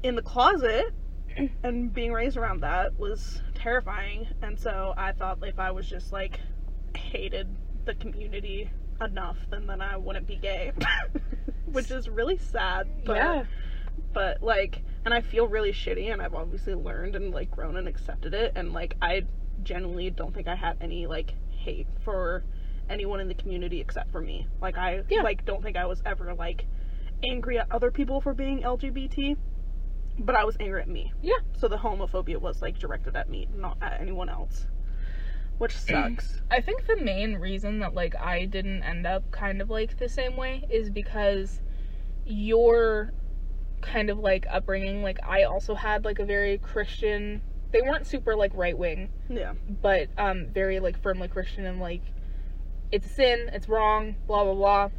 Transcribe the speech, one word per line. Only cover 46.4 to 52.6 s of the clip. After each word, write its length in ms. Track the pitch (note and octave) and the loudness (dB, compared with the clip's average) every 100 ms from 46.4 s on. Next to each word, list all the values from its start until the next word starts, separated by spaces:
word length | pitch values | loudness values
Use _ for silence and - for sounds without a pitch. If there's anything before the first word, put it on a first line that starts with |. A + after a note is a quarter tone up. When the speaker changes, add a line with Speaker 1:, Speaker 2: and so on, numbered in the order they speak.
| G3+ G3+ | 2 0
Speaker 2:
Christian, 840 | - A3 G#3 - G#3+ G#3 G#3 G#3+ - - - | -2 -2 -2 0 0 0 -2 -4 -4 -4 2
they 80 | - | 4
weren't 240 | C4 D4+ D4+ | 4 2 0
super, 300 | C#4 B3 G#3+ | 0 2 4
like, 160 | G3+ | 2
right-wing, 540 | G3 F3 D#3 F3 D3+ - - - | 2 0 0 0 -2 -4 -6 -4
Speaker 1:
Yeah. 260 | B3 F#3 - - G3 | -4 -2 -4 -4 0
Speaker 2:
but, 280 | G3+ F#3+ D3 - | 4 4 2 0
um, 280 | G3+ F#3+ F3 | 0 0 -2
very, 300 | F#3+ F#3+ F#3+ | 0 2 2
like, 220 | F#3+ E3+ | 0 0
firmly 260 | G3+ F#3 F3+ | 0 0 -2
Christian 360 | G3 F#3 - F#3+ | -2 -4 -4 -4
and, 140 | F3+ | -2
like, 220 | F3+ F3 - - - - - - | -4 -4 -4 -6 -4 -4 -4 -6